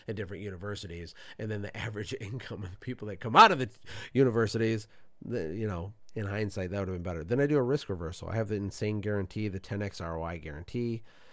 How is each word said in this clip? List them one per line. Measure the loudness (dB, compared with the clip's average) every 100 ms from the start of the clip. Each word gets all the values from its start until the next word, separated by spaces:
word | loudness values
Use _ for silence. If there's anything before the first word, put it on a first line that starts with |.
| -8
at | -6
different | -6 -6
universities, | -8 -6 -6 -6 -8 -10 -10 -14 -16 -8
and | -4
then | -4
the | -4 -6
<laughs> |
average | -6 -6 -6 -6
income | -6 -8 -8 -8
of | -8
the | -8
people | -8 -8 -8
that | -6
come | 6 10
out | 10
of | 10
the | -2
t-, | -6 -12 -10 0
universities. | 6 6 6 4 4 2 2 -4 -16 -18 -14
The, | -6 -4 -2
you | -2 -2
know, | -2 -6 -10 -10
in | -6 -4
hindsight, | -2 -2 -2 -2
that | -2
would | -2
have | -2
been |
better. | -2 -4
Then | 0 4
I | 6
do | 6
a |
risk | 4 2 0
reversal. | -4 -4 -6 -4
I | -2
have | 0
the |
insane | -2 -2 -2 -2 0
guarantee, | 0 0 -2 -2 -2
the | -4
ten | -4 -4
X | -4 -4
R | -6 -4
O |
I | -4 -6
guarantee. | -8 -10 -6 -2 -2 -2 -8 -20 -20